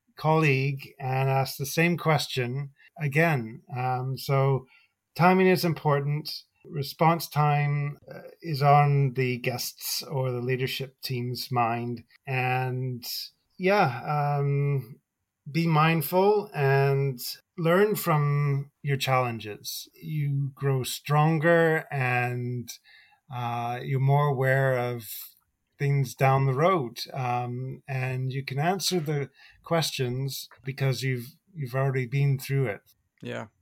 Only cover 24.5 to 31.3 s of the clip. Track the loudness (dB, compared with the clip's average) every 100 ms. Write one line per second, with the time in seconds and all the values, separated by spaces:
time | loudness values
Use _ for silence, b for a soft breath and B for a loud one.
24.5 | 4 4 2 0 -4 -8 -14 -16 _ _
25.5 | _ _ -4 0 2 0 2 2 4 2
26.5 | 2 2 2 0 -8 -12 -8 -4 -4 -4
27.5 | -8 -10 -12 -8 -6 -4 -4 -4 -6 -6
28.5 | -2 0 0 0 -2 -2 -4 -4 b b
29.5 | b -2 0 0 -2 -4 -2 -4 -8 -14
30.5 | -14 -12 -4 -2 0 -2 -4 -8